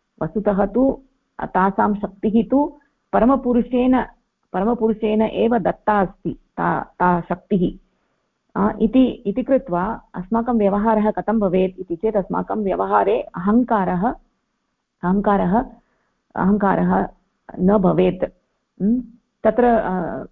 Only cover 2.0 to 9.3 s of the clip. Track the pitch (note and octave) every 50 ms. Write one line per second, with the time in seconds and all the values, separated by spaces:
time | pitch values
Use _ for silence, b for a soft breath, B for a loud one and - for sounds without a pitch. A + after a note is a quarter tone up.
2 | - G3+ - - - A3 G3+ A#3 A3 - B3+ C4+ D4 E4 - b b b b b
3 | _ _ - G3 G#3 A#3+ C4+ C4+ C4+ B3 B3 A#3+ A#3 A#3+ B3 B3 B3 B3+ B3+ B3+
4 | - - - _ _ _ _ _ _ _ - F3+ F#3+ A3 A#3+ A#3 A3 A3+ A3 G#3+
5 | - G#3+ G#3+ G#3+ A3 G#3+ - F3+ G3+ A#3 A#3+ A#3 E3+ F3 E3+ - - - G#3+ G#3
6 | F#3+ F3+ - _ - F3+ - - _ _ - - E3+ E3+ E3+ D#3 - - _ -
7 | F#3 F3+ F3 F3 E3+ - F3+ F3+ - - A3 F#3 F3+ - - - _ _ _ _
8 | _ _ _ _ _ _ _ _ _ _ - - G3 G#3+ A3 G#3+ - A3+ - C4
9 | C4 A#3+ - - - G3+